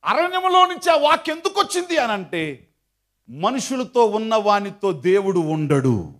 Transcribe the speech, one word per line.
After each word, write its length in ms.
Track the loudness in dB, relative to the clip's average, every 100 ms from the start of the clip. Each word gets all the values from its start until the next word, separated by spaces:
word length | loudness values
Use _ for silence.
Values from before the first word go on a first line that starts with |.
| -2
అరణ్యంలో 600 | 0 0 0 2 4 4
నుంచి 260 | 2 2
ఆ 40 | 4
వాక్కు 360 | 4 2 0
ఎందుకు 280 | -4 -4 -2
వచ్చింది 380 | -2 -2 -2 0
అని 140 | 0
అంటే, 560 | -2 -4 -6 -6 -8 _ _ _ _ _ _ _
మనుషులతో 760 | -4 -4 -2 -6 -6 -4 2 2
ఉన్న 300 | 2 -2 0
వానితో 560 | 2 0 -2 -6 -6
దేవుడు 480 | -2 0 2 2 -2
ఉండడు. 760 | -2 -2 0 0 2 0 -4 -16